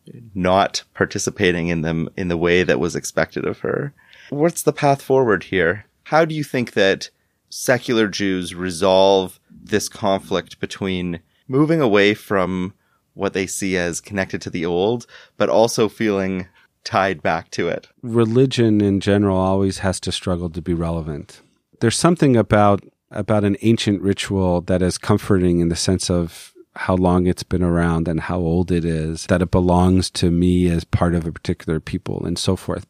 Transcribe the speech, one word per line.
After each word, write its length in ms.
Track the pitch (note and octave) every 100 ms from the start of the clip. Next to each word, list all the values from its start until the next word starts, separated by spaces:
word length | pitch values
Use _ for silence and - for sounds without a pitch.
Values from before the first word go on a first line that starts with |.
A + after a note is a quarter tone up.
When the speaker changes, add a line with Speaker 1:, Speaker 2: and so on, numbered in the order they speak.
| - A#2+ A#2
Speaker 1:
not 500 | F#2+ F2+ F#2+ F#2+ - -
participating 760 | - G2 G2+ - - F#2+ F2 E2
in 140 | E2+
them 260 | D#2+ E2 D#2+ -
in 100 | F#2
the 80 | E2+
way 280 | E2+ F2+
that 180 | F2 B1+
was 160 | E2+ D2+
expected 480 | - - D#2+ - -
of 140 | -
her. 340 | - - C#3+ _ _ - -
What's 320 | C#3+ E3+ -
the 120 | -
path 280 | C#3 C#3+ C#3
forward 440 | - C3+ A#2+ F#2 -
here? 400 | F#2+ E2+ G#2 - _
How 220 | - D3+ E3
do 100 | D#3
you 80 |
think 300 | C#3 C3 A2+
that 360 | A2+ G2 F2 - _ _ _ _
secular 600 | - - B2 - A2+ G#2+
Jews 440 | - G2 F#2 E2+
resolve 840 | F2 F2+ E2 F#2+ F#2+ G2 G2 F#2 - _
this 380 | - - G#2 -
conflict 720 | - G#2 F#2+ - F2+ - -
between 640 | - - G2 F#2 F2+ E2+ _ _ -
moving 320 | C3 D#3 E3
away 340 | B2+ G2+ G2+
from 600 | G#2+ - G2+ F2+ F#2 F#2 - _ _ _
what 180 | - F#2+
they 160 | G2 F#2
see 300 | - G2 F#2
as 240 | F2 E2
connected 400 | - G2+ F#2 F#2
to 80 | -
the 160 | F2+ E2
old, 420 | F2 G2+ A#2+ - - - -
but 100 | G#2+
also 400 | F2 A#2 - G#2+
feeling 600 | - A2 G2 F#2+ F#2 F2+ _ _ _
tied 400 | - A2 F#2+ D#2+
back 260 | G2 E2 -
to 180 | - E2+
it? 180 | - - _
Speaker 2:
Religion 800 | A#2+ A#2 A2 B2 C3+ B2 A2+ G#2
in 180 | G2+ G2
general 380 | G#2 G2+ G2+ F#2
always 400 | F#2+ F#2+ G2 F#2
has 240 | F#2+ F2+
to 100 | -
struggle 380 | - G2+ F2 F2
to 120 | E2+
be 120 | E2+
relevant. 680 | E2+ E2 E2+ D#2 D2 - - _ _ _ -
There's 180 | A2+ -
something 380 | F3+ F3 D3 A#2+
about, 480 | G#2 G#2+ G#2 G2 - _ _
about 340 | - G2+ G#2+ G2+
an 100 | G2
ancient 400 | A2 A#2 A2 G2+
ritual 580 | G2 G2 - G2 F#2 F2
that 180 | E2 F#2
is 160 | F2+ -
comforting 640 | - G2+ - G2 F2+ F2
in 80 | E2+
the 80 | E2+
sense 320 | - F#2 -
of 420 | F2 E2+ - - _ - -
how 160 | -
long 320 | F#2 F2+ F2+ F2+
it's 160 | F2
been 220 | - F2+
around 420 | F2 E2+ E2+ E2 E2+
and 140 | D#2+
how 180 | - F2+
old 320 | E2 E2+ F2
it 140 | F2
is, 440 | E2 D#2+ D#2 E2 -
that 140 | F2+
it 80 | F2+
belongs 600 | F#2+ F2+ F2 F#2 F#2 -
to 200 | - F2+
me 400 | E2+ F2+ F2+ F2+
as 140 | E2+
part 320 | - - F2 E2+
of 100 | D#2+
a 60 |
particular 480 | E2 - F2 - D#2+
people 460 | - F2+ - F#2+ F2+
and 120 | F2
so 200 | - F#2
forth. 280 | - F2+ -